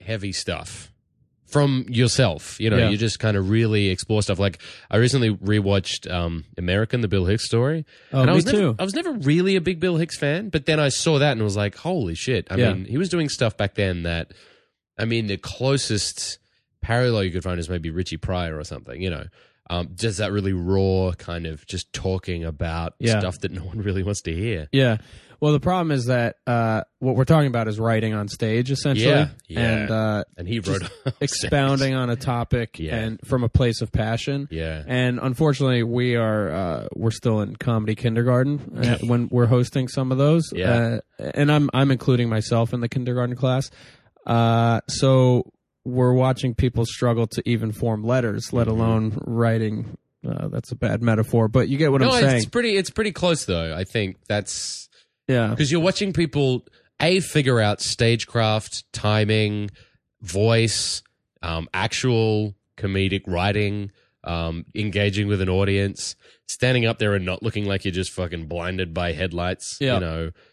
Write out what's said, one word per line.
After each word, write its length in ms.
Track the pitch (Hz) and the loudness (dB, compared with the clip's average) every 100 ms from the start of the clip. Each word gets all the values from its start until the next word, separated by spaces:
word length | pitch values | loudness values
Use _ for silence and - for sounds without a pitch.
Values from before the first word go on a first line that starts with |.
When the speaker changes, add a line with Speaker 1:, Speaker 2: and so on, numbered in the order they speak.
Speaker 1:
heavy 300 | 92 110 98 | -8 -6 -4
stuff 600 | 87 - 80 78 - - _ _ _ _ _ _ | -6 -6 -6 -8 -16 -18 _ _ _ _ _ _
from 400 | 147 143 131 - | 2 2 0 -2
yourself. 720 | 117 120 - 113 73 - - | 2 2 4 2 0 -10 -4
You 100 | 110 | 2
know, 60 | 107 | 4
Speaker 2:
Yeah. 120 | 110 | 2
Speaker 1:
you 80 | 104 | 2
just 220 | 113 - | -2 0
kinda 200 | 110 101 | 0 0
really 500 | 95 113 113 107 98 | 2 2 4 2 2
explore 340 | 92 - 107 | 0 0 0
stuff. 160 | 101 90 | 2 0
Like, 200 | 98 - - - - | 0 -2 -18 -20 -2
I 80 | 107 | 2
recently 320 | 120 135 113 98 | 4 4 2 0
rewatched, 760 | 95 104 98 98 - - - | 2 2 4 2 0 -8 -6
um, 340 | 87 85 82 - - | -4 -2 -4 -10 -6
American, 440 | 87 98 107 123 | -2 0 0 -2
the 60 | 107 | 0
Bill 180 | 98 90 | 0 2
Hicks 200 | 110 - | 0 0
story. 400 | 117 135 160 147 - - | 0 0 -2 -6 -16 -4
Speaker 2:
Oh, 100 | 135 | 2
Speaker 1:
And 80 | 131 | 6
I 40 | |
Speaker 2:
me 40 | 170 | 6
Speaker 1:
was 80 | 170 | 4
never, 120 | 208 | 4
Speaker 2:
too. 180 | 170 110 | 2 0
Speaker 1:
I 40 | |
was 120 | 196 269 | -2 -2
never 160 | 359 | -4
really 440 | 247 139 160 190 190 | -2 2 4 4 2
a 60 | |
big 180 | 165 165 | 0 -2
Bill 180 | 180 160 | 0 0
Hicks 200 | 165 - | -2 -2
fan, 320 | 143 165 214 | -2 -2 -2
but 160 | 156 139 | -4 0
then 140 | 156 | 2
I 100 | 143 | 2
saw 300 | - 165 143 | 0 2 2
that 140 | 147 | 2
and 100 | 113 | 2
was 120 | 104 101 | 0 0
like, 200 | 104 - | -2 -4
"Holy 400 | 160 180 90 82 | -4 -2 -2 -4
shit." 320 | - 107 - | -2 -2 -2
I 60 | 98 | 2
Speaker 2:
Yeah. 160 | 117 | 2
Speaker 1:
mean, 120 | 92 92 | 0 -4
he 120 | 131 | -4
was 120 | 185 | -2
doing 200 | 175 147 | 0 -2
stuff 260 | - 113 - | 0 -2 0
back 200 | 101 - | -4 0
then 280 | 98 87 | -2 0
that, 280 | 85 82 78 - - _ _ _ _ - | -2 -4 -6 -14 -20 _ _ _ _ -6
I 80 | 113 | -2
mean, 220 | 117 104 | -2 -2
the 100 | 98 | -6
closest 1000 | - - 131 139 - 104 - - - - _ _ _ - | -8 -4 0 0 0 -2 -2 -6 -10 -12 _ _ _ -12
parallel 420 | - 120 123 110 | -2 2 2 2
you 80 | 95 | 0
could 120 | 87 | -2
find 160 | 92 87 | -4 -4
is 100 | 80 | -4
maybe 220 | 90 82 | -6 -4
Richie 260 | 82 90 82 | -6 -6 -6
Pryor 400 | - 90 85 78 | -4 -4 -4 -8
or 60 | |
something, 380 | - 71 50 65 | -10 -12 -12 -8
you 80 | 92 | -6
know. 140 | 78 90 _ _ _ - | -6 -10 _ _ _ -8
Um, 220 | 87 87 92 | -6 -6 -4
just 220 | 113 95 | -4 -2
that 140 | 101 | -2
really 180 | 101 95 | -2 0
raw 580 | 92 87 95 95 95 92 85 | -2 2 2 4 2 0 -2
kind 280 | - 85 82 | -8 -8 -8
of 200 | 78 - | -10 -10
just 260 | 90 - | -10 -8
talking 500 | - 95 92 - 85 | -6 -4 -4 -4 -6
about 520 | 82 73 82 82 85 - | -6 -6 -4 -4 -6 -4
Speaker 2:
Yeah. 200 | 117 107 | 0 0
Speaker 1:
stuff 200 | 92 - | -2 -4
that 100 | 95 | -8
no 100 | 95 | -8
one 160 | 87 110 | -10 -6
really 220 | 101 95 | -4 -4
wants 180 | 92 101 | -2 -4
to 100 | - | -6
hear. 340 | 82 117 87 76 | -4 -4 -6 0
Speaker 2:
Yeah. 240 | 135 127 107 - - - - | 2 4 2 -4 -20 -20 -2
Well, 140 | 151 | 2
the 60 | 147 | 2
problem 300 | 170 185 165 | 2 0 0
is 140 | 135 120 | 0 0
that, 300 | 123 117 - - | 0 0 -4 -2
uh, 340 | 120 113 110 - - | 0 2 -2 -4 -4
what 160 | 131 120 | -2 0
we're 80 | 131 | 4
talking 220 | 160 139 | 4 4
about 200 | 120 110 | 0 -2
is 100 | 107 | -2
writing 340 | 113 110 110 | 0 2 0
on 140 | 107 101 | -2 -4
stage, 440 | - 110 113 127 | -4 0 0 0
essentially. 380 | 135 143 117 123 | -2 0 2 4
Speaker 1:
Yeah, 200 | 147 147 - _ | 4 2 -4 _
yeah. 120 | 82 | -2
Speaker 2:
And, 300 | 117 90 69 | 0 0 0
uh, 320 | 110 110 104 - - | 0 0 -2 -4 -10
Speaker 1:
And 100 | 87 | -6
he 120 | 113 | -4
Speaker 2:
just 80 | 95 | -2
Speaker 1:
wrote 140 | 95 | -4
<laughs> 220 | 82 - 135 | -4 -8 -8
on 80 | |
stage. 20 | - | -4
Speaker 2:
expounding 720 | 143 - 113 143 135 139 135 131 | -4 -4 0 2 2 2 0 0
on 140 | 123 | -2
a 60 | 120 | -2
topic 600 | - 120 117 123 113 - | -2 -2 0 -2 -2 -6
Speaker 1:
Yeah. 180 | 80 113 | -6 -4
Speaker 2:
and 220 | 110 113 - | -4 -8 -2
from 180 | 131 | 0
a 60 | 117 | 2
place 320 | - 123 110 | 2 2 0
of 100 | 113 | -2
passion. 560 | 113 107 113 - 139 143 | -2 -2 -2 -2 -4 -4
Speaker 1:
Yeah. 320 | 80 80 80 73 | -4 -4 -6 -4
Speaker 2:
And 340 | 127 127 123 | 0 0 0
unfortunately, 640 | 131 123 156 131 135 123 | -2 2 2 4 2 2
we 320 | 117 123 123 117 | 2 0 2 2
are, 340 | 110 107 92 | 2 0 0
uh, 360 | 85 90 65 50 - | -2 -2 -4 -6 -2
we're 160 | 110 | -2
still 280 | - 120 107 | 0 0 0
in 140 | 101 101 | 0 -4
comedy 400 | 127 113 107 107 | 0 0 0 -2
kindergarten, 640 | 120 113 120 123 135 147 - - | 0 2 2 4 2 -2 -6 -2
uh, 140 | 120 117 | 0 0
Speaker 1:
<laughs> 100 | 120 | 2
Speaker 2:
when 200 | 120 120 | 2 2
we're 160 | 123 117 | 2 4
hosting 400 | 123 123 139 127 | 4 2 -2 -2
some 240 | - 131 | -2 -2
of 60 | 131 | 2
those. 340 | 147 165 156 | 4 4 2
Speaker 1:
Yeah. 460 | - 92 117 117 117 - - | -2 2 2 2 -2 -8 -12
Speaker 2:
Uh, 120 | - | -8
and 160 | - 147 | 0 4
I'm, 180 | 151 143 | 4 4
I'm 160 | 131 139 | 2 2
including 360 | 127 - 123 117 | 2 2 2 2
myself 440 | 110 - 117 113 | 0 0 0 2
in 80 | 123 | -2
the 80 | 117 | -2
kindergarten 460 | 127 123 123 123 123 | -2 -2 -2 -2 0
class. 320 | 131 127 - - - - _ _ - | 0 0 -2 -10 -20 -20 _ _ 0
Uh, 540 | 117 117 117 117 113 - | 4 4 4 4 2 -2
so 640 | - 135 131 127 123 - _ _ _ | 0 4 6 6 4 0 _ _ _
we're 300 | 127 123 127 | -6 2 4
watching 420 | 127 131 131 127 117 | 4 2 2 -2 0
people 300 | 127 117 113 | 0 0 -4
struggle 420 | - 123 117 113 | 0 0 2 0
to 140 | - - | -2 -2
even 280 | 113 113 | -2 -2
form 320 | 110 117 107 113 | -4 -2 -2 0
letters, 480 | 127 117 110 - | 0 0 -4 -4
let 140 | 123 113 | -2 0
Speaker 1:
Mm-hmm. 120 | 110 | 2
Speaker 2:
alone 380 | 113 113 110 107 - | 2 2 0 -4 -4
writing. 720 | 117 117 113 110 107 113 - _ _ - | 0 2 2 -2 -4 -8 -12 _ _ -8
Uh, 220 | - - | -6 -6
that's 240 | 123 - | -6 -8
a 40 | 117 | -4
bad 260 | 113 107 | -2 0
metaphor, 460 | 117 110 110 117 110 | 0 0 2 2 4
but 180 | 127 120 | 2 2
you 100 | 139 | 2
get 140 | 156 | 2
what 80 | 139 | 4
Speaker 1:
No, 120 | 262 | 4
Speaker 2:
I'm 120 | 247 | 4
Speaker 1:
it's 80 | 139 | 4
Speaker 2:
saying. 180 | 123 104 | 4 0
Speaker 1:
pretty, 260 | 240 233 196 | 0 0 0
it's 120 | 180 | -2
pretty 220 | - 220 | -2 -2
close, 320 | - 180 160 | 0 0 0
though. 320 | - 85 82 80 | 0 -2 -2 -6
I 80 | |
think 320 | 95 113 95 90 - | -4 -2 -4 -6 -4
that's 580 | 104 98 - - - - _ _ _ - | -4 -2 -8 -8 -12 -16 _ _ _ -2
Speaker 2:
Yeah. 260 | 123 110 113 | 0 2 0
Speaker 1:
'cause 160 | 143 | 0
you're 100 | 165 | 2
watching 300 | 180 190 196 | 0 0 -2
people, 520 | 170 165 143 135 123 - _ _ - | -2 -2 0 0 0 -6 _ _ -2
A, 180 | 156 190 | 2 2
figure 380 | - 156 131 120 | 0 0 2 2
out 220 | 104 104 | 2 0
stagecraft, 1000 | - - 117 117 - 120 110 110 - - - | -4 0 2 2 0 0 0 0 -4 -14 -12
timing, 800 | - 107 107 107 107 104 104 104 - - _ _ _ | -6 0 2 2 2 0 -2 -6 -12 -20 _ _ _
voice, 800 | 101 95 110 113 113 - - - _ _ _ _ | -6 2 4 4 2 0 -4 -6 _ _ _ _
um, 260 | 85 82 82 | -8 -6 -6
actual 800 | 92 107 - 127 113 110 107 107 - _ - | -4 -4 -2 0 2 2 0 -2 -8 _ -8
comedic 440 | 98 95 95 98 - | -4 0 0 -2 -2
writing, 640 | 87 101 104 101 104 98 _ _ _ | -2 0 0 -2 -2 -8 _ _ _
um, 420 | - 85 82 82 - | -8 -4 -4 -6 -8
engaging 540 | - 104 101 101 98 101 | -6 -4 0 0 0 -2
with 140 | 101 | 0
an 80 | 92 | 0
audience, 640 | 92 98 98 98 - - - _ _ - | 2 2 2 -2 -4 -10 -12 _ _ -14
standing 380 | - 123 127 113 | -2 0 2 0
up 120 | 113 | 0
there 140 | 104 | 0
and 120 | 101 90 | 0 -2
not 180 | 92 | -4
looking 220 | 113 107 101 | -4 -4 -2
like 180 | 98 98 | -2 -2
you're 60 | |
just 180 | 90 90 | -4 -6
fucking 360 | - 87 85 78 | -6 -6 -6 -8
blinded 460 | 85 87 92 87 | -6 -6 -4 -6
by 180 | 85 87 | -4 -4
headlights. 640 | 78 92 87 87 95 - - | -4 -4 -4 -4 -6 -10 -4
Speaker 2:
Yeah. 160 | 139 113 | -2 0
Speaker 1:
You 40 | |
know, 320 | 85 80 82 - _ | -2 -4 -8 -10 _